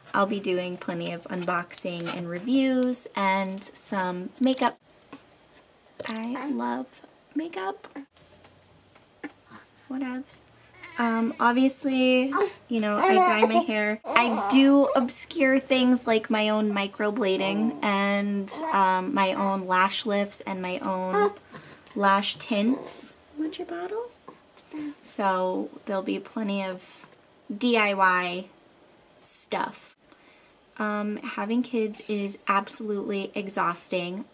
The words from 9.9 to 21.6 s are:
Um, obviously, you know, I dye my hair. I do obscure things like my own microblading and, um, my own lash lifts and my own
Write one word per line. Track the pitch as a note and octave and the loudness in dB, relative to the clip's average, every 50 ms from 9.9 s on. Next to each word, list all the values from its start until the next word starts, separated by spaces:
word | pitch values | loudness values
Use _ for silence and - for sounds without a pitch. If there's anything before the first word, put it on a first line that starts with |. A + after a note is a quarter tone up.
| B3+ C4+ C#4 B3+ B3 B3+ C4+ - - - - - _ _ - _ - - - - - | -6 -6 -4 -4 -6 -6 -8 -12 -16 -20 -20 -20 _ _ -20 _ -20 -20 -20 -10 -4
Um, | - A#3+ A#3 A3+ A3+ A3+ B3 - - | -2 -2 0 0 0 0 -2 0 2
obviously, | - A#3+ A#3+ C4 C4 C4+ C4+ - - C4+ C4 B3+ B3+ B3+ B3+ B3+ B3+ C4+ C#4 F#4+ G#4 F#4 - - - - | 2 4 6 6 4 4 2 0 -2 0 2 4 4 6 6 4 4 2 0 0 0 -2 -2 -8 -8 -4
you | A#3+ A3 | -2 0
know, | G#3+ G#3 G#3 | 0 0 2
I | G#3 E4+ F#4+ F#4+ | 4 4 6 6
dye | F#4 F4+ F4+ - G#3+ - | 6 6 6 6 6 4
my | - - F4 | 4 4 2
hair. | E4+ D4 G#3+ G#3+ G#3 G#3 G#3+ A3+ - | 2 2 0 0 0 0 -2 -4 -4
I | A#3 - A#3 A#3+ A#3+ A3+ A3 G3+ G3+ | 2 4 4 4 4 2 0 2 6
do | C4 C4+ C4+ C#4 C#4 C#4+ C4+ - - | 8 8 8 10 8 8 6 6 4
obscure | C4+ A#3+ B3 - - - - - E4 C4+ C4 C4 C4+ | 2 0 0 -4 -8 -12 -8 -2 2 4 4 4 2
things | C4 - C4+ B3+ B3 B3 B3+ A#3+ - | 4 2 4 4 6 4 4 4 4
like | A#3 A3 A3 A3 - | 2 2 2 2 0
my | A3+ G#3+ G#3+ G#3+ | 0 2 2 2
own | G#3+ G#3+ G#3+ G#3 G3+ | 2 2 2 0 0
microblading | G3+ G3 G3 - - G#3+ G#3+ G#3 B3+ G#3+ F#3+ F#3+ F#3+ F#3+ G3 G3+ G#3 A3 A#3 - - - | 0 -2 -2 -2 -2 -2 0 0 0 2 2 2 2 0 0 0 0 0 0 -2 -2 -2
and, | G#3 G3+ G3 G3 G3+ G3+ G3+ G3+ G3+ G3+ G3+ G3 G3 - D4+ D#4+ D#4+ - | 0 2 2 2 2 2 0 0 0 -2 -2 -4 -6 -6 -6 -4 0 2
um, | G3 F#3+ F#3 F#3 F#3 F#3 - - | 4 4 4 2 0 0 -2 0
my | G3 G3 F#3+ - | 0 0 0 0
own | - G3 G3 G3 G3 F#3 | 0 0 0 -2 -2 -2
lash | F#3 F#3 F#3 F#3+ G3 - - - | 0 2 2 2 2 0 -2 -2
lifts | A3 G3+ G3+ G3+ G3+ - - | 0 0 0 0 -2 -6 -10
and | - G3+ F#3+ F#3 | -10 -8 -8 -6
my | F#3 F3+ F3+ - | -6 -6 -6 -6
own | - G3 F#3+ F#3 F#3 F#3 F#3+ G#4 G#4 G4+ - - - - - - | -4 -4 -4 -2 -2 0 2 2 2 2 0 -4 -12 -20 -20 -20